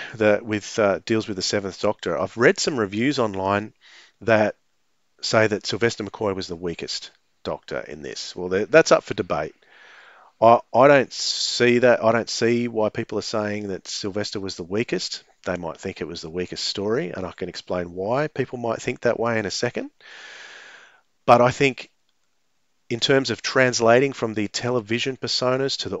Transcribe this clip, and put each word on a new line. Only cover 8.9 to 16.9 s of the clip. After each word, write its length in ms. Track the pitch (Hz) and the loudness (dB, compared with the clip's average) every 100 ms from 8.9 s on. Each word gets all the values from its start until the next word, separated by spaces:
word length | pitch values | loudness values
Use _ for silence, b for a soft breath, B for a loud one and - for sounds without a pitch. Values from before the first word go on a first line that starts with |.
up 120 | 160 | 4
for 100 | - | 0
debate. 400 | 113 92 78 78 - B B B B B B B B | -6 -4 -4 -6 -10 B B B B B B B B
I, 200 | 113 120 - | 6 6 4
I 140 | 113 143 | 6 8
don't 240 | 139 110 | 6 2
see 680 | - - - - - 123 120 | -4 -6 -4 -4 2 4 6
that. 220 | 123 113 | 4 4
I 100 | 110 | 4
don't 180 | 117 - | 0 -2
see 380 | - 117 120 120 | -2 0 0 -2
why 200 | 110 107 | -2 -4
people 300 | - 110 107 | -4 -6 -6
are 40 | |
saying 460 | - 110 104 104 101 | -4 -4 -4 -6 -6
that 200 | 92 - | -8 -10
Sylvester 520 | - 104 101 101 104 | -8 -6 -6 -6 -8
was 160 | 95 - | -10 -10
the 60 | |
weakest. 600 | 85 104 - 180 - - _ _ | -6 -4 -2 -4 -6 -12 _ _
They 120 | 98 90 | -6 -6
might 220 | 82 - | -6 -10
think 220 | 95 - | -10 -10
it 80 | 80 | -10
was 140 | 85 | -10
the 80 | 82 | -10
weakest 340 | 87 87 80 | -8 -8 -6
story, 460 | - 104 101 | -8 -4 -4